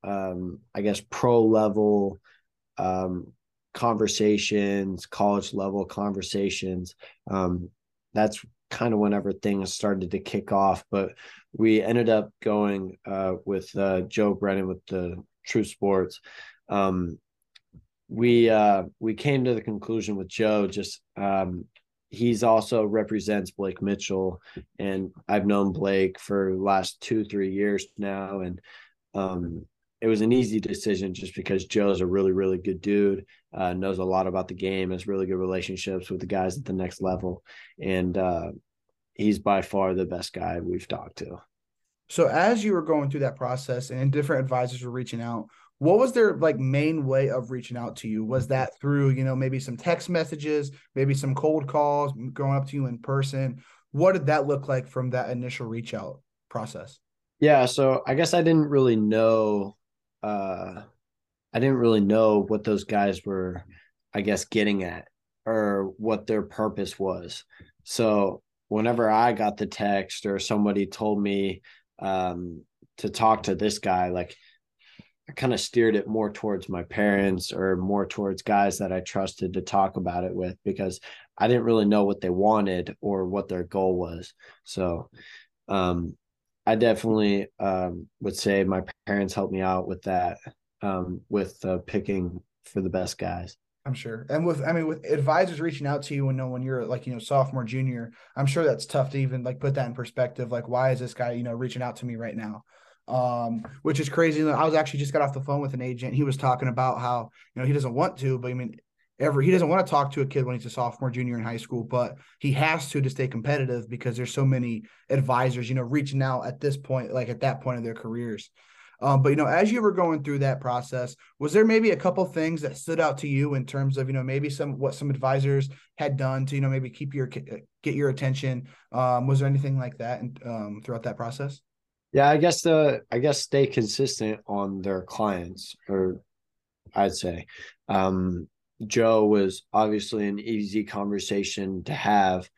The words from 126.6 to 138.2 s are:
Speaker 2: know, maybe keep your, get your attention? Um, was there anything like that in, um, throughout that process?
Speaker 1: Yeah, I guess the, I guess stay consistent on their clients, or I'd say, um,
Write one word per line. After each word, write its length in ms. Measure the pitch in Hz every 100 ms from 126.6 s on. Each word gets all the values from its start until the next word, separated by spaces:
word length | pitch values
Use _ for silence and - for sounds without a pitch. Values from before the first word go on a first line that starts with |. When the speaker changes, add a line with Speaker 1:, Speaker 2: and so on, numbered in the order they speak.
Speaker 2:
know, 80 | 135
maybe 220 | 135 127
keep 240 | - 143
your, 120 | 139 127
get 680 | - 139 - - _ 151
your 160 | 139 143
attention? 580 | 135 135 135 131 123 135 - _
Um, 340 | 127 127 123 131
was 120 | 139
there 100 | 139
anything 300 | 139 139 135
like 180 | 123 -
that 220 | 117 123
in, 160 | 120 110
um, 380 | 120 113 104 104
throughout 200 | 104 117
that 120 | 117 104
process? 460 | 120 135 143 - _ _ _ _ _
Speaker 1:
Yeah, 160 | 139 143
I 80 | 151
guess 240 | 170 165
the, 400 | 170 156 151 113 -
I 100 | 120
guess 200 | 147 139
stay 260 | - 139 135
consistent 760 | - 107 - 131 - 107 107 -
on 360 | 101 98 98
their 180 | 98 92
clients, 760 | 92 - 107 92 87 92 - - -
or 320 | 98 92 - _ _ _ _ _ _ -
I'd 200 | - 98
say, 320 | - 90 85 - - - _ -
um, 600 | 98 95 95